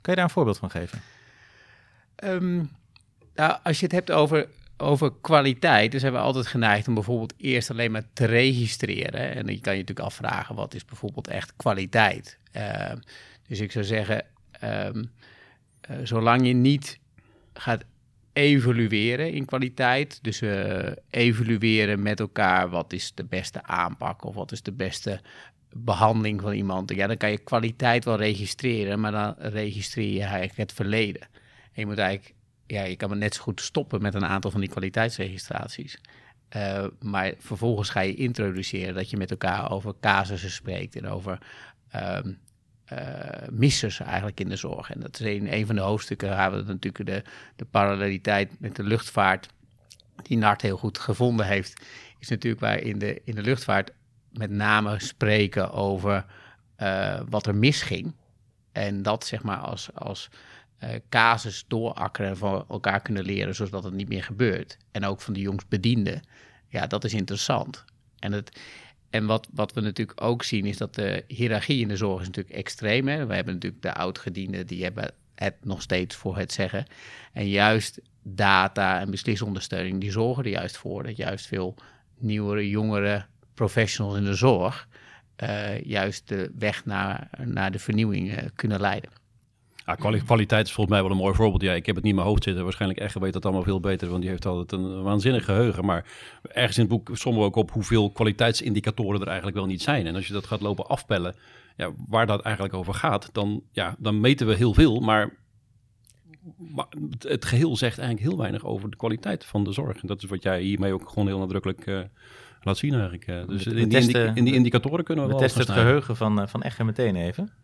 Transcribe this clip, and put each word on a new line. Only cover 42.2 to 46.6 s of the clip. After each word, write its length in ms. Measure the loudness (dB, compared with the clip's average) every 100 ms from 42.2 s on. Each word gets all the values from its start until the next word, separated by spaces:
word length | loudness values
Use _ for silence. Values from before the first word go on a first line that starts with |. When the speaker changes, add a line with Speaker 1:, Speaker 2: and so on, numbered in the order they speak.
| -6 -12 _ _ _ _
Speaker 2:
eh, 640 | _ -12 -10 -12 -12 -12 -10
missers 500 | 2 4 4 -2 -6
eigenlijk 400 | -4 -4 -4 -6
in 80 | -6
de 80 | -6
zorg. 340 | -6 -8 -10
En 100 | -12
dat 200 | -12 -8
is 60 | -4
een, 260 | -4 -2
een 140 | -2 0
van 80 |
de 60 | 0
hoofdstukken 480 | 0 -2 -4 -6 -2
waar 220 | 2 2
we 60 | 0